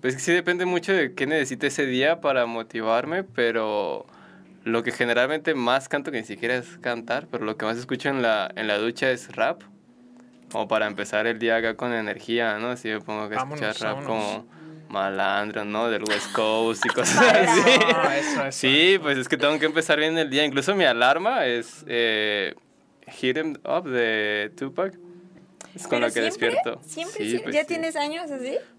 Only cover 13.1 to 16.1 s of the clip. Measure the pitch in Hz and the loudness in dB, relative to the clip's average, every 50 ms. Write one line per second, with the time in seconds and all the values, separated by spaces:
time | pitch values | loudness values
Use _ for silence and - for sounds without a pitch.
13.1 | 107 107 107 104 107 113 131 135 147 151 135 107 110 - 113 107 107 139 143 135 | -6 -6 -6 -4 -4 -4 -4 -4 -6 -6 -4 -4 -4 -4 -4 -4 -4 -4 -4 -4
14.1 | 113 113 104 104 104 107 113 - - - - - 156 - - - 107 101 98 98 | -4 -2 -2 -4 -6 -8 -10 -14 -20 -20 -20 -20 -20 -20 -18 -8 -4 -2 -2 -2
15.1 | 98 95 101 95 98 101 104 107 104 110 104 104 104 107 113 117 113 101 98 107 | 0 0 0 0 0 0 -2 -4 -6 -6 -6 -4 -2 -2 0 0 0 0 0 -2